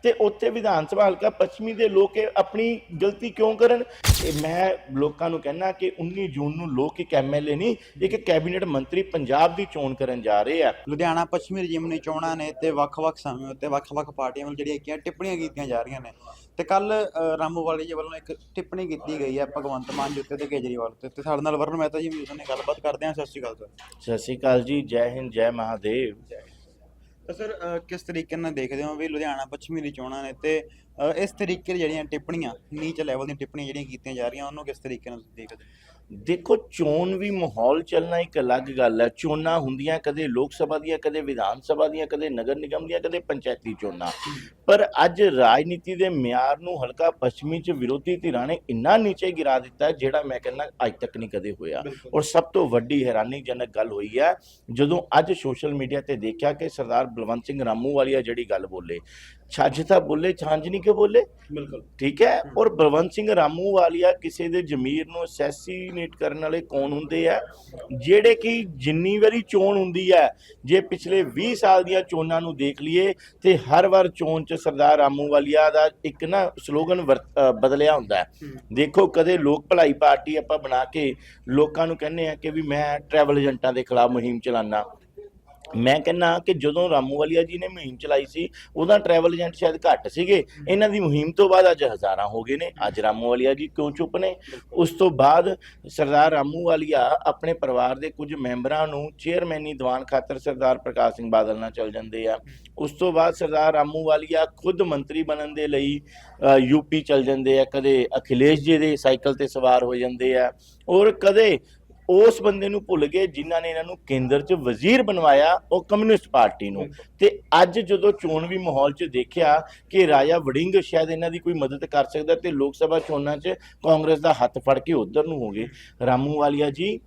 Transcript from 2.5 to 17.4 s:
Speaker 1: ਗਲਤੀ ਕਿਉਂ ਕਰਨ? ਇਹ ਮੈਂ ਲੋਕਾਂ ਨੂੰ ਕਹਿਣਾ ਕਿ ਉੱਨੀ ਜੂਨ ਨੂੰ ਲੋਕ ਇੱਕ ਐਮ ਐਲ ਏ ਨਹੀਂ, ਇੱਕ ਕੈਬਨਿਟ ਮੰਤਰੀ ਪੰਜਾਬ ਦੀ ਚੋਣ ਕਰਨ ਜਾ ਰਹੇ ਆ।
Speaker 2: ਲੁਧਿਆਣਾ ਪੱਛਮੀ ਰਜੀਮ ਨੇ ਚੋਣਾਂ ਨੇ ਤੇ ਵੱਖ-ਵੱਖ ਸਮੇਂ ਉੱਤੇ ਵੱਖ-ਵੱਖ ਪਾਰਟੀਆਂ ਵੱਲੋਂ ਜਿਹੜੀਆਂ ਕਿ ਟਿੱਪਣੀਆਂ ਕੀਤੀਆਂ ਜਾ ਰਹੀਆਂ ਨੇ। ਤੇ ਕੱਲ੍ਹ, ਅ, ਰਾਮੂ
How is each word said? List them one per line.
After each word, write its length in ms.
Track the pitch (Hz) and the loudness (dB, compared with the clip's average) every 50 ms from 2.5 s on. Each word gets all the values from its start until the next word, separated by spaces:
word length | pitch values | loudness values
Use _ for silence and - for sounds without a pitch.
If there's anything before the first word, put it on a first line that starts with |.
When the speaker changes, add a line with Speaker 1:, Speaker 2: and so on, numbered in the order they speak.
| - 208 226 233 233 220 - _ 175 156 175 | 0 -2 -2 -2 -2 -4 -8 _ -6 -2 -2
Speaker 1:
ਗਲਤੀ 280 | 202 202 202 - 233 | -2 -2 -2 -10 -12
ਕਿਉਂ 240 | - - 220 220 220 | -2 0 0 0 2
ਕਰਨ? 300 | 214 226 240 240 240 247 - - - - - - - - | 4 4 4 4 2 -2 -6 -12 -8 0 0 0 2 2
ਇਹ 80 | 160 156 147 151 | -4 -4 -2 -4
ਮੈਂ 320 | 160 165 175 185 190 185 - - - 135 | -4 -2 0 0 0 -2 -4 -8 -10 -4
ਲੋਕਾਂ 380 | 135 143 151 147 - 165 170 | -2 -2 -2 -2 -4 -6 -4
ਨੂੰ 100 | 165 160 | -4 -6
ਕਹਿਣਾ 320 | - 143 143 170 185 190 185 | -6 -8 -8 -4 -4 -6 -4
ਕਿ 200 | 185 185 185 185 - | -4 -6 -6 -6 -6
ਉੱਨੀ 300 | 165 170 180 196 196 180 | -10 -8 -6 -6 -8 -6
ਜੂਨ 280 | 135 139 143 147 151 | -6 -6 -6 -6 -6
ਨੂੰ 120 | 160 175 165 | -6 -8 -6
ਲੋਕ 320 | 135 127 135 156 - - | -2 -2 -2 -2 -4 -8
ਇੱਕ 140 | 175 - - | -8 -2 0
ਐਮ 200 | 143 131 135 143 | 0 0 0 -2
ਐਲ 140 | 147 147 151 | -4 -2 -2
ਏ 60 | 147 | -4
ਨਹੀਂ, 220 | 147 185 233 226 - - - _ - 185 | -2 -2 -2 -4 -4 -8 -20 _ -4 -4
ਇੱਕ 140 | 190 214 | -2 -2
ਕੈਬਨਿਟ 480 | 214 - - 170 160 156 175 180 185 - | -2 0 0 0 0 0 -2 -4 -4 -4
ਮੰਤਰੀ 380 | 185 147 135 135 131 - 180 190 | -2 -4 -4 -4 -2 -4 -4 -4
ਪੰਜਾਬ 540 | 190 - 165 143 117 131 143 160 175 170 | -2 -4 -6 -2 0 2 4 4 2 2
ਦੀ 100 | 175 202 - - | -2 -8 -8 -6
ਚੋਣ 220 | 156 143 135 131 | -6 -6 -6 -4
ਕਰਨ 280 | - 135 127 127 123 110 | -4 -6 -6 -6 -6 -2
ਜਾ 200 | 110 104 104 104 | 0 2 2 2
ਰਹੇ 200 | 120 151 165 156 | 0 0 2 2
ਆ। 120 | 123 101 - - - | 2 0 -2 -8 -10
Speaker 2:
ਲੁਧਿਆਣਾ 360 | 147 147 175 170 160 165 170 | -6 -4 -2 -2 0 -2 -2
ਪੱਛਮੀ 380 | 165 - 175 - - 185 190 185 | -2 -4 -6 -6 -6 -8 -8 -6
ਰਜੀਮ 240 | 170 165 165 165 | -6 -6 -6 -6
ਨੇ 120 | 165 165 160 | -6 -8 -8
ਚੋਣਾਂ 380 | - - 156 156 160 165 165 | -8 -8 -8 -6 -6 -6 -6
ਨੇ 160 | 160 151 151 151 - - | -6 -8 -10 -10 -4 -4
ਤੇ 80 | 160 | -2
ਵੱਖ-ਵੱਖ 460 | 156 143 143 143 - - 160 160 160 | 0 0 -2 -4 -4 -4 -4 -4 -4
ਸਮੇਂ 300 | - - 151 131 123 135 | -4 -10 -10 -10 -10 -12
ਉੱਤੇ 200 | 135 135 135 - | -14 -14 -10 -8
ਵੱਖ-ਵੱਖ 440 | 147 143 143 143 - 143 143 151 147 | -4 -4 -6 -6 -6 -8 -8 -8 -8
ਪਾਰਟੀਆਂ 360 | 147 - 135 127 127 139 143 | -8 -8 -8 -6 -6 -10 -12
ਵੱਲੋਂ 100 | 143 143 | -12 -10
ਜਿਹੜੀਆਂ 220 | 143 147 147 147 143 | -10 -8 -8 -8 -8
ਕਿ 180 | _ - 151 | _ -12 -14
ਟਿੱਪਣੀਆਂ 400 | 156 - - - _ 180 196 185 | -10 -10 -12 -12 _ -8 -8 -8
ਕੀਤੀਆਂ 300 | 170 165 160 - 143 143 | -6 -8 -10 -10 -10 -10
ਜਾ 160 | 135 123 117 117 | -6 -6 -6 -6
ਰਹੀਆਂ 180 | 123 139 131 | -8 -12 -16
ਨੇ। 120 | 123 117 - _ _ - - - _ _ _ | -16 -18 -20 _ _ -20 -20 -20 _ _ _
ਤੇ 80 | - 170 | -12 -4
ਕੱਲ੍ਹ, 300 | - 196 196 202 208 214 | 0 0 0 0 0 -2
ਅ, 440 | 214 214 190 - 160 165 165 156 | -2 -2 -4 -4 -4 -2 -2 -2
ਰਾਮੂ 260 | 156 | -2